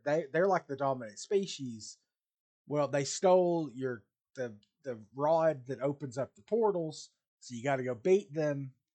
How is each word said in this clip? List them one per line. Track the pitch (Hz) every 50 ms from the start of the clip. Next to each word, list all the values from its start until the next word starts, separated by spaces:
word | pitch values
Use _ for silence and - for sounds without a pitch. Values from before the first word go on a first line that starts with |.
| -
they, | 143 147 165 160 135
they're | 131 160 185
like | 202 185 165 -
the | - 139
dominant | 135 139 135 135 127 120 107 104 -
species. | - - 208 196 196 165 - - 135 123 113 110 104 - - - _ _ _ _ _ _ _ _ _ _ _ _ _ -
Well, | 143 147 143
they | 135 135 143 139
stole | - - - - 185 180 185 180 175 170 165 160 135 110
your, | 127 131 127 123 107 - _ _ _ _ _ _
the, | 135 127 120 107 104 _ _ _ _ -
the | 139 120 110 107 95 110
rod | 135 143 151 165 160 160 160 151 135 120 127
that | 135 117
opens | 131 143 143 - 147 131 110 135
up | 127 - _
the | - -
portals, | - 208 233 220 208 190 175 165 156 143 - - - _ _ _ _ _ _
so | - - 123
you | 117 113
gotta | 143 139 131 127
go | 127 123
beat | 107 - 185 190 202 202 202 143
them | 160 151 151 143 139 139 131 - _ _ _